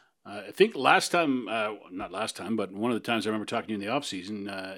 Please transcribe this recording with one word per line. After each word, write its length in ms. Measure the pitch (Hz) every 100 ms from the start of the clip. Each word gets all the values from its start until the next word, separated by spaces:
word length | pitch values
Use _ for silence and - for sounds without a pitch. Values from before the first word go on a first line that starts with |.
| _ _ -
Uh, 160 | 107 101
I 40 |
think 220 | - 214
last 360 | 151 135 180 -
time, 380 | 175 156 127 101
uh, 240 | 113 107 104 -
not 200 | 90 101
last 240 | 104 110
time, 220 | - 107 110
but 160 | 95
one 180 | 98 120
of 40 |
the 120 | 110 120
times 200 | 113 101
I 20 |
remember 140 | 110
talking 220 | 98 113 101
to 60 |
you 60 | 104
in 60 | 101
the 60 |
off 140 | 143 143
season, 420 | 95 92 104 98
uh, 280 | 98 95